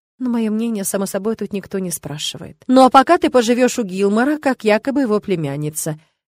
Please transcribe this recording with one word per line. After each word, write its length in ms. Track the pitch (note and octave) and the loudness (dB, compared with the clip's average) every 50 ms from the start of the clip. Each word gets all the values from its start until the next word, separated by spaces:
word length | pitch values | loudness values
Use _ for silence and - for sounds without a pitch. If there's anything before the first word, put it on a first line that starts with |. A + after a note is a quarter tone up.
| _ _ _ _ | _ _ _ _
Но 100 | B3+ B3 | -6 -4
моё 220 | A#3 A#3 A3+ G#3+ | -2 -2 -2 -2
мнение, 320 | G#3 A3 A#3 A#3 A3+ G3+ G3 | -2 -2 -2 -4 -4 -4 -6
само 220 | - - G3 G3 | -4 -4 -4 -4
собой, 300 | F#3+ - G3 F#3+ A3+ A3+ | -4 -6 -6 -4 -4 -4
тут 180 | - G#3 G3 - | -4 -6 -8 -8
никто 260 | G3 F3+ - - G3 | -8 -8 -8 -8 -6
не 120 | F#3 F3 | -6 -6
спрашивает. 720 | E3+ - - - D3 D3+ - - - - - - - _ _ - | -8 -10 -10 -12 -10 -8 -8 -10 -10 -12 -16 -18 -20 _ _ 4
Ну 160 | B3+ C4 C4 | 6 6 8
а 60 | B3 | 8
пока 280 | - C4+ C4+ - E4+ F4 | 8 6 6 6 4 2
ты 120 | - D#4+ | 2 2
поживёшь 500 | - B3+ A3+ A3 B3 A3+ B3+ B3 - - | 2 2 2 2 2 2 2 2 0 -2
у 40 | A#3 | -6
Гилмора, 540 | F#3 F3+ F#3+ G3+ G3+ G#3 A3 B3 D4 D4+ D4+ | -4 -2 -2 0 0 2 2 0 0 -2 -2
как 260 | - C#4 B3+ - - | -2 -2 -2 0 0
якобы 380 | G#3+ G#3 A3 - C#4 B3 C#4+ | 0 0 2 0 -2 -2 -2
его 180 | C#4 A3 G#3 G#3 | 0 0 0 -2
племянница. 760 | - G#3 F#3+ E3 D#3 C#3 C#3 D3 D3+ D3+ D3+ - - D#3+ D#3 D#3 _ _ _ _ _ | -2 -2 -4 -4 -2 -6 -6 -6 -6 -6 -8 -6 -8 -8 -8 -8 _ _ _ _ _